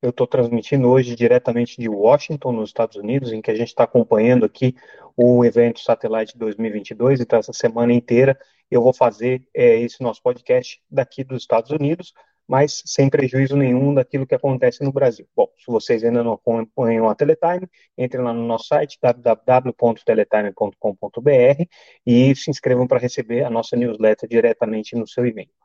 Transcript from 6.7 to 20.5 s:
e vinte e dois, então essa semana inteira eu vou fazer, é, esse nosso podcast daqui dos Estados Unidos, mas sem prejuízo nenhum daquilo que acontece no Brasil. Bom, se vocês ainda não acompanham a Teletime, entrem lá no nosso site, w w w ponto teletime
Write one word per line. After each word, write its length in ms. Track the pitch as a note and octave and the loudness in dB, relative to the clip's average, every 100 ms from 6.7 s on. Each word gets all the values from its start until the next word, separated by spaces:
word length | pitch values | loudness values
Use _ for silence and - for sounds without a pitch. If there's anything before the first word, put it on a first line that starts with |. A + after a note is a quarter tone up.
e 20 | |
vinte 200 | G#2 G2 | -8 -12
e 20 | |
dois, 260 | A2 A#2+ C3+ | -4 0 0
então 180 | A#2+ A#2 | 0 0
essa 140 | - | -2
semana 400 | - A#2+ A2+ A#2+ | -4 -4 0 2
inteira 480 | A#2+ - A#2+ C3+ C3+ _ _ _ | 2 2 2 4 2 _ _ _
eu 100 | B2 | 2
vou 140 | A#2+ | 2
fazer, 520 | B2+ B2 G#2+ A#2+ B2+ _ | 2 0 0 -4 -4 _
é, 260 | - B2 A2+ | 2 4 4
esse 240 | A#2 - | 2 -6
nosso 200 | B2 G#2+ | -8 -4
podcast 580 | - B2 _ B2+ B2 - _ | -4 -4 _ -2 -2 -18 _
daqui 320 | C#3 C3 - | -4 -4 -8
dos 200 | C3 C3 | -10 -10
Estados 280 | - A2+ A#2 | -2 -2 -2
Unidos, 440 | D3+ C#3+ F3 F3+ _ _ _ _ | -4 -4 -4 -8 _ _ _ _
mas 340 | C3 D3 - - | 0 0 -2 -10
sem 240 | - C#3 | 0 2
prejuízo 440 | C#3+ C3 B2+ C3+ | 2 -2 0 0
nenhum 380 | C#3+ C3+ B2 C#3 | 0 0 0 0
daquilo 340 | C#3 B2+ C#3 C3 | 0 -2 -4 -4
que 80 | |
acontece 480 | C3 C#3+ C3 B2+ - | -2 -2 0 -2 -2
no 80 | C#3+ | -6
Brasil. 380 | C3+ C3 A2 - - | 0 -2 -2 -12 -4
Bom, 160 | G#2 _ | -4 _
se 120 | - | -4
vocês 320 | A2+ - A#2 | -4 -2 -2
ainda 220 | A#2 A#2+ | 0 0
não 80 | A#2 | -2
acompanham 720 | G#2+ - A#2 A2+ - A#2+ A2+ A2+ | -4 -4 -4 -4 -4 -2 0 0
a 80 | |
Teletime, 540 | G2+ D3 D#3+ E3+ F3+ F#3 _ _ - | 0 0 2 0 -4 -8 _ _ -8
entrem 260 | B2+ B2 | -6 -4
lá 80 | B2 | -4
no 140 | A#2 A#2 | -4 -4
nosso 220 | A#2 - | -4 -2
site, 280 | D3 D3+ - | -2 -2 -2
w 200 | B2+ A#2+ | 0 0
w 220 | A#2+ A2 | 0 -2
w 280 | - B2+ B2+ | 2 2 0
ponto 280 | - A#2+ A2+ - | -2 -2 -2 -2
teletime 480 | A2 G#2 G#2+ G#2 | 0 2 0 -2